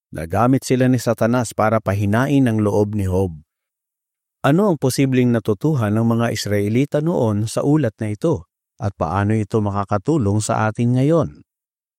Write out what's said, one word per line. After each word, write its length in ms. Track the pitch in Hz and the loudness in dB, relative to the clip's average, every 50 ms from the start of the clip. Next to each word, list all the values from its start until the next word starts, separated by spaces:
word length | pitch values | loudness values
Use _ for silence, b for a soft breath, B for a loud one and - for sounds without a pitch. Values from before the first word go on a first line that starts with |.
| _ _ - | _ _ -12
nagamit 480 | 80 82 82 90 101 117 127 135 127 | -12 -8 -4 0 0 2 2 2 0
sila 240 | - - 131 127 127 | 0 0 0 2 2
ni 160 | 127 131 120 | 2 2 0
Satanas 480 | - 120 110 - 113 113 120 127 117 - | 0 -2 -2 0 0 0 0 0 -2 -4
para 320 | - - 104 110 110 110 | -2 -2 0 0 0 0
pahinain 640 | - 95 98 101 104 98 107 117 135 147 143 139 131 | 0 -2 -2 -2 0 0 0 0 2 2 2 2 2
ang 160 | 117 110 110 | 2 2 0
loob 320 | 107 101 101 101 104 104 107 | 0 0 2 0 0 0 -2
ni 160 | 104 98 92 | -2 -2 -2
Job. 240 | 90 95 98 90 80 76 - _ _ _ _ _ _ _ _ _ _ _ _ _ _ _ _ _ _ _ - | 0 0 -2 -2 -4 -10 -18 _ _ _ _ _ _ _ _ _ _ _ _ _ _ _ _ _ _ _ 0
Ano 240 | 131 147 185 214 208 | 2 2 2 2 2
ang 60 | 160 - | 0 0
posibleng 560 | - 127 - - 139 135 127 127 123 123 117 | 0 -2 0 0 0 2 2 2 2 2 2
natutuhan 560 | 113 - - 104 - - 156 160 127 110 101 104 110 | 2 0 -2 -2 -2 -2 -2 0 0 0 0 0 2
ng 80 | 113 | 2
mga 200 | 117 117 117 117 113 | 2 2 0 0 -2
Israelita 680 | - - - 104 101 104 101 104 110 127 143 - - 151 | -4 -6 -4 -2 -2 -2 0 0 0 0 0 0 -2 -2
noon 480 | 151 170 185 - 123 110 104 104 110 110 | -2 -2 0 0 0 0 0 0 -2 -2
sa 160 | - 123 131 | -4 -2 0
ulat 320 | 139 151 156 135 110 - - | 2 2 2 2 -2 -4 -4
na 160 | 110 104 107 | -6 -6 -4
ito, 320 | - - 170 143 85 - - _ _ _ _ _ - | -2 -2 -2 -2 -2 -6 -12 _ _ _ _ _ -8
at 160 | - 101 - - | -8 -8 -4 -4
paano 400 | 95 78 87 98 101 104 110 110 | -4 -2 0 0 0 0 0 0
ito 240 | 107 - - 113 | -2 -2 -2 -2
makakatulong 800 | 104 101 98 101 98 - 104 101 - 143 160 156 107 98 101 107 | -2 -2 -2 -4 -4 -2 -4 -4 -2 -2 -2 0 0 0 0 0
sa 240 | 104 - 117 117 110 | -2 -2 -2 -2 -2
atin 320 | 110 110 - 120 120 123 127 | -2 -2 -2 -2 0 0 0
ngayon? 480 | 135 147 165 165 113 73 71 - - _ _ _ _ _ _ _ _ _ _ | 2 2 2 0 0 -2 -6 -14 -20 _ _ _ _ _ _ _ _ _ _